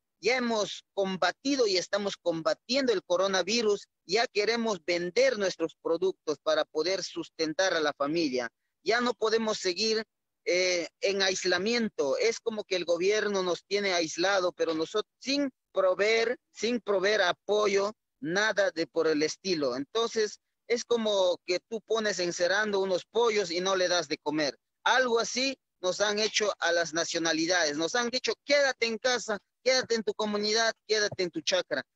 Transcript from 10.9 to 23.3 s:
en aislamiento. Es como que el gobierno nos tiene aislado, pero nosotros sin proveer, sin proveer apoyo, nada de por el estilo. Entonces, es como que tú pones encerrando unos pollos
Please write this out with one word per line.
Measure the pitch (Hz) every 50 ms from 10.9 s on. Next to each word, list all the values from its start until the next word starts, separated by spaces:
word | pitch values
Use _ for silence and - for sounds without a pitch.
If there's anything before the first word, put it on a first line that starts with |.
| - _
en | - 196 190 196
aislamiento. | 196 190 185 - - 180 180 180 190 226 240 240 226 202 - - - 135 135 -
Es | 196 226 226 -
como | - 226 220 208 208
que | - 185
el | 175 170
gobierno | 175 170 165 180 196 214 214 202 208 202 190
nos | 185 180 170 - -
tiene | _ 196 208 202 196 180
aislado, | 175 170 151 - 160 175 190 202 190 180 175
pero | - - 165 160 165
nosotros | 156 160 - - 214 - - _ _
sin | - 247 277 285 285 269 - _ _ _
proveer, | - 185 190 185 185 - 202 214 226 226 226 226 254 - _ _
sin | _ - 214 226 247 226
proveer | - 202 202 185 180 202 220 208
apoyo, | 185 180 - - _ - 208 - 107 104 98 98 98 107 - _ _ _ _ _
nada | 131 156 175 196 214 220 196 190 196 185
de | - 160 165
por | - - 165 156
el | 160 156 147
estilo. | 151 156 - - - 190 175 156 143 127 120
Entonces, | 135 143 - - 226 233 226 - 226 214 202 - - _ _ _ _ _
es | - 233 240 -
como | - 240 233 220 214 208 196 185 180 170 - _
que | - 180 175 - _
tú | 233 208
pones | - - 220 226 214 208 185 175
encerrando | 175 175 165 - 175 175 190 208 214 214 196 190
unos | 190 190 185 170 -
pollos | - - 226 240 233